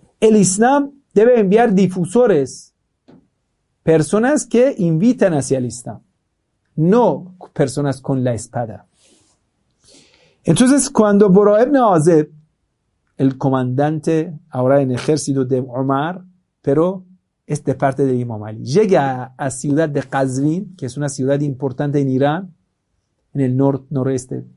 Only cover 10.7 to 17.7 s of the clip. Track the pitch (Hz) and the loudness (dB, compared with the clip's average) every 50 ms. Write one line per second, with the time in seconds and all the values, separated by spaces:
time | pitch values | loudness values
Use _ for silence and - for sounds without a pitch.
10.7 | 285 277 - - - - 214 208 202 202 214 202 180 202 208 208 208 214 247 294 | 4 2 0 -2 0 2 2 4 4 4 4 6 6 4 6 4 4 4 2 2
11.7 | 294 269 247 214 185 160 147 180 170 151 151 151 - - _ _ _ _ _ _ | 2 2 2 4 2 4 4 4 4 4 2 0 -8 -20 _ _ _ _ _ _
12.7 | _ _ _ _ _ _ _ _ _ - 135 135 131 131 - 135 135 131 127 127 | _ _ _ _ _ _ _ _ _ -2 -2 -2 -2 -2 -2 -2 0 0 -2 -2
13.7 | 127 131 143 151 160 156 151 170 160 160 156 180 156 - _ _ - 131 127 131 | -2 -2 -2 -2 -2 -4 -2 -2 -2 -2 -2 -6 -10 -16 _ _ -6 -2 0 2
14.7 | 139 143 139 131 123 123 - - 156 147 - - 139 135 131 127 131 127 127 127 | 2 2 2 0 -4 -4 -2 -2 -2 -2 -2 -4 -2 -2 -2 -2 -2 -4 -4 -6
15.7 | 120 131 135 135 135 135 147 165 185 190 - - _ _ _ _ _ _ - 139 | -6 -6 -4 -2 -2 -2 -4 -6 -8 -12 -16 -20 _ _ _ _ _ _ -4 -2
16.7 | 139 151 165 180 196 185 - _ - _ _ _ _ _ _ - 147 143 - 143 | 0 0 0 -2 -4 -8 -14 _ -20 _ _ _ _ _ _ -8 -8 -6 -4 -6